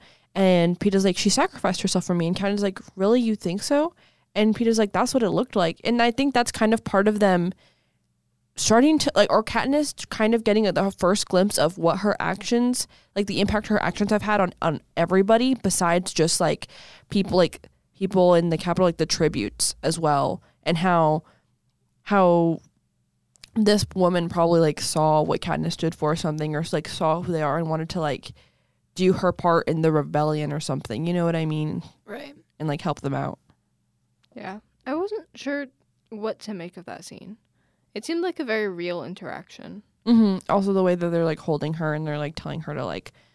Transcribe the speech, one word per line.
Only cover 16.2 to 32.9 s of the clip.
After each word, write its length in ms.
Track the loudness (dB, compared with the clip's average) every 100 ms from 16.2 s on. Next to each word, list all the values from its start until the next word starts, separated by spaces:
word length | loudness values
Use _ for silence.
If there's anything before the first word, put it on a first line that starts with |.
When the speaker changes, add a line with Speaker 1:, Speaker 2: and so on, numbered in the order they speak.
| 0 2
Speaker 1:
like, 260 | 0 -2 -8 -20 -20 -20 _
people, 280 | -2 2 2
like, 320 | 2 0 -20 _ _ -8
people 380 | -2 2 4
in 140 | 4 2
the 100 | -2
Capitol, 260 | -2 0
like, 120 | 0 0
the 100 | -2
tributes 680 | 0 0 0 -4 -4 -6 -4
as 120 | -4 -2
well, 460 | 0 0 0 -4 _ _
and 140 | -4 0
how, 440 | 2 4 4 2 -4 _ _ _ _ _ _ _
how 560 | 0 4 6 4 2 -2 -8 _ _ _ _ _ _ _ -8
this 320 | 0 2 2 0
woman 340 | 0 2 2 0
probably, 300 | 0 2 4
like, 220 | 4 0
saw 420 | -4 0 2 4
what 180 | 2 -2
Katniss 340 | -2 -4 -4
stood 200 | -4 -4
for 160 | -2 -2
or 60 | -2
something, 400 | -2 -4 -4 -4
or, 80 | -4
like, 160 | -4 -6
saw 340 | -4 -2 0
who 80 | -2
they 100 | -2
are 160 | -2 -2
and 120 | -2
wanted 180 | -4 -6
to, 100 | -4
like, 320 | -4 -6 -10 -20 _ _ _ _ _ 0
do 160 | 2
her 180 | 2 0
part 380 | 0 2 2 2
in 140 | 0
the 100 | 2
rebellion 600 | 2 0 -2 0 -2 -4
or 60 | -6
something, 480 | -4 -6 -6 -6 -2
you 80 |
know 100 | -2
what 120 | 0 0
I 100 | -2
mean? 380 | -2 -4 -6 -10 -18 -16
Speaker 2:
Right. 280 | -16 -16 -20 _ -8
Speaker 1:
And, 80 | -6
like, 140 | -4
help 200 | -4